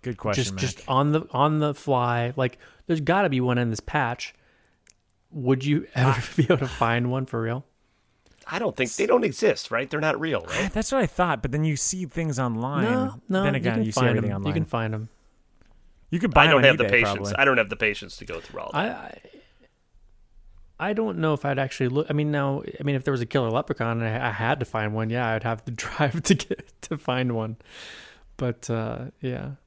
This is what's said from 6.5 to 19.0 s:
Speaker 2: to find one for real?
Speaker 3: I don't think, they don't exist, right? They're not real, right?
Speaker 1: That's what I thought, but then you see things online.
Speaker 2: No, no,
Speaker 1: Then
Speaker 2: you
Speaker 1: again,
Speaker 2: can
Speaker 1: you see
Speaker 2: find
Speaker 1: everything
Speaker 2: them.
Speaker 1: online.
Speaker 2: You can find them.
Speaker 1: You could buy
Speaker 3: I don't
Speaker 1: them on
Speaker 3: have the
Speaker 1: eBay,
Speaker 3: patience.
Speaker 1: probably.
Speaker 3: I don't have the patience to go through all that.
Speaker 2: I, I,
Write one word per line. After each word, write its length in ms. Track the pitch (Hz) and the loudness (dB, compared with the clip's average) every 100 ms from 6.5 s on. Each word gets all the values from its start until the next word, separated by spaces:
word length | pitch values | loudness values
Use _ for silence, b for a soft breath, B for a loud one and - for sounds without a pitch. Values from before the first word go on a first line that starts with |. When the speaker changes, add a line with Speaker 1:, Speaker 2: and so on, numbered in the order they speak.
| 151 | 4
Speaker 2:
to 80 | 131 | 2
find 440 | - 117 117 120 | 0 2 2 0
one 140 | 131 131 | -2 -4
for 160 | 117 | -4
real? 240 | 113 123 - _ _ _ _ _ _ _ - | -4 -4 -8 _ _ _ _ _ _ _ -10
Speaker 3:
I 100 | 170 | -4
don't 160 | 220 | -4
think, 200 | - 123 - | -2 -4 0
they 100 | 208 | 2
don't 200 | 240 220 | 2 2
exist, 440 | - 214 - - | 2 0 0 -4
right? 200 | 113 135 | -4 -2
They're 100 | 151 | -2
not 180 | 156 - | 0 0
real, 280 | 160 117 - | -2 -2 -4
right? 240 | - 190 | -4 -2
Speaker 1:
That's 220 | 214 - | -2 -2
what 80 | 269 | 0
I 60 | 196 | 0
thought, 340 | - 175 131 | 0 0 0
but 100 | 120 | -2
then 140 | 143 156 | 0 0
you 100 | 143 | 0
see 300 | - 185 170 | -4 -4 -6
things 340 | - 160 131 | -4 -4 -2
online. 440 | 127 113 123 143 214 | -2 -2 -2 0 0
Speaker 2:
No, 360 | 254 254 - - | 0 -2 -6 -4
no, 160 | 190 | 0
Speaker 1:
Then 120 | 196 139 | 2 0
Speaker 2:
you 20 | |
Speaker 1:
again, 160 | 120 113 | 0 0
Speaker 2:
can 40 | 110 | 0
Speaker 1:
you 60 | |
see 80 | 120 | 2
Speaker 2:
find 80 | 123 | 2
Speaker 1:
everything 180 | 113 104 | 2 0
Speaker 2:
them. 80 | 98 | -2
Speaker 1:
online. 100 | 98 98 | -2 -2
Speaker 2:
You 60 | |
can 40 | - | -2
find 280 | 117 110 | -2 -2
them. 160 | 110 110 _ _ _ _ _ - - - _ _ | -4 -8 _ _ _ _ _ -20 -20 -20 _ _
Speaker 1:
You 80 | 170 | -2
could 140 | 170 | 2
buy 100 | 147 | 6
Speaker 3:
I 40 | 156 | 8
don't 140 | 143 | 8
Speaker 1:
them 100 | 139 | 8
on 60 | 113 | 6
Speaker 3:
have 0 | |
the 60 | 110 | 4
Speaker 1:
eBay, 160 | 117 | 4
Speaker 3:
patience. 100 | 110 101 | 4 0
Speaker 1:
probably. 180 | 101 104 | -2 2
Speaker 3:
I 80 | |
don't 140 | 139 123 | 4 4
have 120 | 101 | 2
the 60 | 110 | 0
patience 400 | 110 101 92 - | -2 -2 -10 -14
to 100 | 95 | -10
go 140 | 82 | -10
through 220 | - - | -10 -12
all 100 | - | -4
that. 80 | 143 | -2
Speaker 2:
I, 60 | 214 | -2
I, 340 | - | -4